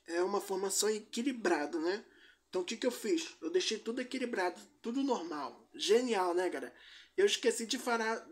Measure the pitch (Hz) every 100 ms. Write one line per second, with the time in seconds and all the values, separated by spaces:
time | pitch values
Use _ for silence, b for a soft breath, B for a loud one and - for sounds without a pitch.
0 | - 170 185 202 196 190 196 - 208 214
1 | - 233 269 247 185 160 147 165 165 208
2 | - b b b b 180 180 226 254 240
3 | 214 165 - - 160 180 - 214 226 254
4 | 247 254 240 220 180 175 - _ 226 262
5 | 277 214 170 151 127 - - - 170 226
6 | 254 202 180 170 180 143 127 - B B
7 | B - 202 - 240 220 226 254 254 233
8 | 220 - -